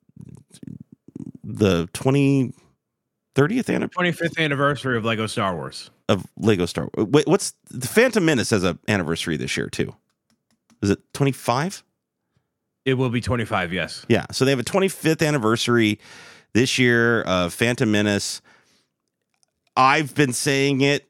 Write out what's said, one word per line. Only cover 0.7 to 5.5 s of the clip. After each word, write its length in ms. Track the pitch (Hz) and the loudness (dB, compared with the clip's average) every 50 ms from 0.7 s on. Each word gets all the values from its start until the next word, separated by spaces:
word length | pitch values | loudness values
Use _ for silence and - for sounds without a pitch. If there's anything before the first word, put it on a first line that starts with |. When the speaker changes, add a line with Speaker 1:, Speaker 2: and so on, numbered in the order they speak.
| 50 50 - _ - _ _ _ - - - - - - - | -18 -18 -20 _ -20 _ _ _ -16 -16 -14 -14 -16 -16 -14
Speaker 1:
the 440 | - 107 - 107 98 90 85 82 82 - | -10 -2 2 2 4 4 2 0 -4 -6
twenty, 600 | - - 131 135 143 139 139 139 135 131 - - _ _ _ _ _ _ _ _ _ _ _ _ _ _ _ - | -4 0 2 2 4 4 4 2 2 0 -2 -6 _ _ _ _ _ _ _ _ _ _ _ _ _ _ _ 0
thirtieth 320 | - 139 156 220 262 226 - | 2 2 2 2 -2 -2 -2
annip-, 240 | - - - - - | -2 -2 -2 -4 -4
Speaker 2:
Twenty-fifth 440 | 180 180 175 165 - 170 165 - - | -2 -2 -2 -2 -2 -4 -6 -2 -2
anniversary 580 | 165 151 143 135 143 143 147 131 - 135 123 | -2 -2 0 0 0 0 0 -2 -2 -2 -2
of 80 | 113 104 | -2 0
Lego 240 | 113 113 107 110 107 | -2 -2 -2 -2 -4
Star 260 | - - 107 95 | -2 -2 -2 -2